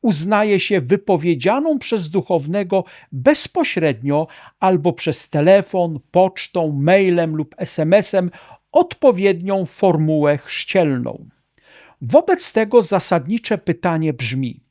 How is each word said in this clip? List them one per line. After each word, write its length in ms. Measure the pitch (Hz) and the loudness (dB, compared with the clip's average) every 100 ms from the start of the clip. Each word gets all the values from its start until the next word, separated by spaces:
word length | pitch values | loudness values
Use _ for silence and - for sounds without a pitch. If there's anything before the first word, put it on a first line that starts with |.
uznaje 580 | 240 151 175 208 214 196 | 0 -2 0 0 2 0
się 200 | - 196 | 0 -2
wypowiedzianą 960 | 131 196 - 180 170 156 156 247 320 294 | 0 -2 0 0 0 0 0 0 0 -2
przez 300 | - 220 156 | -2 -6 -2
duchownego 760 | 185 - 175 147 196 185 190 175 - _ | -4 -2 -2 -2 -4 0 -2 -2 -16 _
bezpośrednio 1120 | 135 135 302 - 370 311 - 160 113 139 147 160 - - _ | 0 2 2 -2 -4 -4 -2 -2 -2 -2 -2 -4 -12 -20 _
albo 320 | 190 180 165 | 0 2 0
przez 380 | 165 - 139 - | -2 -6 -6 -6
telefon, 720 | 151 151 196 - 190 175 147 _ | 0 4 4 2 -4 -4 -6 _
pocztą, 640 | 180 185 - - 180 160 | 2 2 0 -8 -4 -4
mailem 640 | 143 147 190 190 175 165 156 | -2 2 4 4 2 0 -4
lub 180 | 147 - | -8 -8
S 200 | 170 - | -8 -2
M 140 | 156 | 2
S-em 380 | 202 - 196 180 - - - _ | 2 2 -2 -2 -8 -20 -20 _
odpowiednią 960 | 294 349 - 277 185 196 175 185 196 175 | 0 0 2 2 4 0 0 -2 -4 -4
formułę 720 | - 196 165 156 156 147 147 | 0 0 2 0 2 2 0
chrzcielną. 920 | - - - 190 160 131 120 - - _ _ _ _ - _ _ | -4 -12 -2 0 0 -2 -6 -10 -20 _ _ _ _ -20 _ _
Wobec 500 | 117 285 339 359 - | 2 2 2 -2 -2
tego 300 | 233 214 240 | -2 2 2
zasadnicze 760 | 185 190 - 170 139 226 - 208 | 2 -2 0 -2 -2 -6 -4 -6
pytanie 540 | - 170 175 160 160 | -4 -4 -2 -2 -2
brzmi 480 | 135 117 131 127 - _ | -4 -6 -4 -6 -8 _